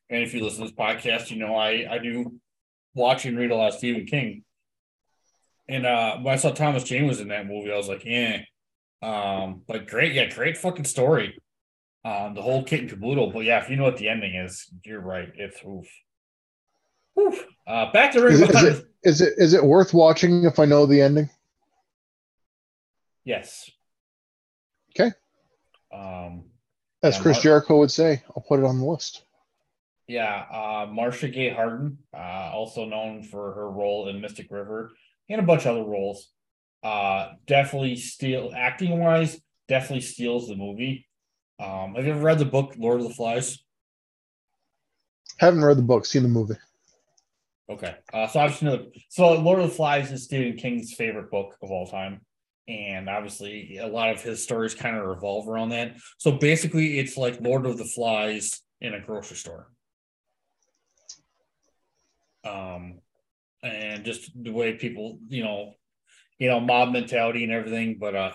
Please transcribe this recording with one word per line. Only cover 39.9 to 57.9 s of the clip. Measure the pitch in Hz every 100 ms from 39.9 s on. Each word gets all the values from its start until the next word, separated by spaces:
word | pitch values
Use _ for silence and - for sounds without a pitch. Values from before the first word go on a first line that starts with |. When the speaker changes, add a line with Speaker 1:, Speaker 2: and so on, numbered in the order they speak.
| 135
Speaker 1:
steals | 123 - 120 120 117
the |
movie. | 98 101 101 131 135 _ _ _ _ _ -
Um, | 98 95 95 107
have |
you | 135
ever | 151
read | 156 160
the |
book | 143 135 139 -
Lord | 113 120
of | 120
the |
Flies? | - 117 120 127 - _ _ _ _ _ _ _ _ _ _ _ _ _ _ _ _ - -
Speaker 2:
Haven't | 170 170
read | 147 143
the |
book, | 120 120 -
seen | 143
the | 127
movie. | 117 107 107 _ _ _ _ _ _ _ _ _ _ -
Speaker 1:
Okay. | 104 90 - _
Uh, | 110 113
so | 156
obviously, | 147 143 151
another, | 127 - - _
so | - 180
Lord | 160 160 185
of | 175
the |
Flies | - 151 143 139
is | 135
Stephen | - 135 123 113
King's | 127 120 113
favorite | - 113 104 -
book | 104 98 -
of | 95
all | 95 90
time. | 98 95 98 _ _ _ _ -
And | 110 101 95 95
obviously, | 104 101 98 101 104 101 95
a | 113
lot | 110 113
of | 107
his | 120 113
stories | - 117 110
kind | - 123 110
of | 98
revolve | 90 101 101 107
around | 113 113
that. | 117 117 - - -
So | 160
basically, | 135 147 160 160 160 156 143
it's | 131 -
like | 127 120
Lord | 120 135 131
of | 117
the |
Flies | 107